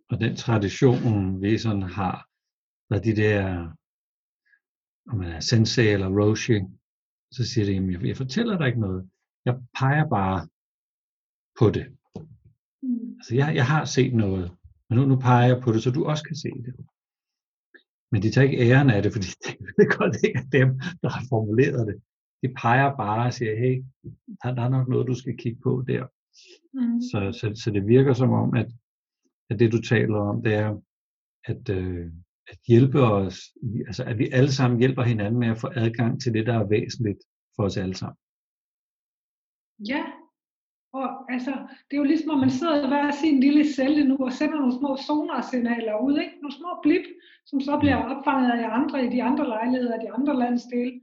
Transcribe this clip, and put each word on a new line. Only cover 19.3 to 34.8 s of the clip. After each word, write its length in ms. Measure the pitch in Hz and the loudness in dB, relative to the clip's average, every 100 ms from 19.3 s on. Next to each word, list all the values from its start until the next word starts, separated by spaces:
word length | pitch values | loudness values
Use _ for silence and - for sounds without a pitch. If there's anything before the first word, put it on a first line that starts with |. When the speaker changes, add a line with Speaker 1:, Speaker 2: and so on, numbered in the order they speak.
| - - | -8 -14
Speaker 1:
<laughs> 260 | - 104 - | -12 -2 2
det 60 | 202 | 2
er 100 | - | 2
godt 180 | 202 123 | 0 0
ikke 140 | 214 131 | -2 -2
af 100 | - 139 | 0 2
dem, 100 | 131 131 - - | 2 2 -6 -6
der 60 | 131 98 | -6 -6
har 80 | 107 | -4
formuleret 580 | 113 104 113 147 123 107 | -2 0 2 2 0 -4
det. 160 | 95 - _ _ _ | -6 -14 _ _ _
De 60 | 131 - | -8 -2
peger 340 | 117 127 139 139 | 0 2 2 0
bare 300 | 104 110 123 | -2 -2 -2
og 60 | |
siger, 220 | 127 113 107 | -2 -4 0
"Hey, 120 | 127 127 131 - 151 - - 196 | 0 0 -6 -16 -20 -20 -20 -10
der, 120 | 123 | -6
der 80 | 127 | -4
er 60 | 117 | 0
nok 200 | 131 127 | 0 0
noget, 180 | 120 123 | 0 -2
du 60 | |
skal 220 | 127 123 - | -4 -6 -8
kigge 240 | 123 117 | -8 -4
på 220 | 127 127 127 | -2 -2 -2
der." 180 | 123 131 _ _ _ - - _ | -4 -6 _ _ _ -20 -20 _
Speaker 2:
Mm. 280 | 269 233 240 - | -4 -2 -2 -2
Speaker 1:
Så, 80 | 107 98 - | -4 -4 -4
så, 220 | 104 - | -6 -4
så 80 | 120 | -4
det 160 | 104 101 | -2 4
virker 260 | 127 139 | 6 6
som 180 | 123 123 | 4 2
om, 220 | 113 113 | 2 2
at, 140 | 113 - - _ _ _ _ _ _ - | 0 -2 -8 _ _ _ _ _ _ -8
at 80 | 107 | 2
det, 140 | 113 | 2
du 80 | 117 | 2
taler 360 | - 113 113 104 101 | 2 2 2 0 -2
om, 120 | 117 | -2
det 120 | 113 | 0
er, 160 | 107 107 104 - _ _ _ _ _ | 0 0 -4 -12 _ _ _ _ _
at, 240 | - - - | -10 -8 -6
øh, 380 | 92 92 87 85 82 - _ - | -4 -4 -6 -10 -14 -20 _ -20
at 60 | - - | -10 4
hjælpe 320 | 117 135 147 | 6 6 4
os, 340 | 117 101 95 - - _ 104 107 - | 4 2 0 -6 -16 _ -8 -6 -8
altså, 180 | 90 | -8
at 140 | - 113 | -6 -4
vi 100 | - | 0
alle 220 | 131 139 | 2 2
sammen 260 | 131 123 120 | 2 2 4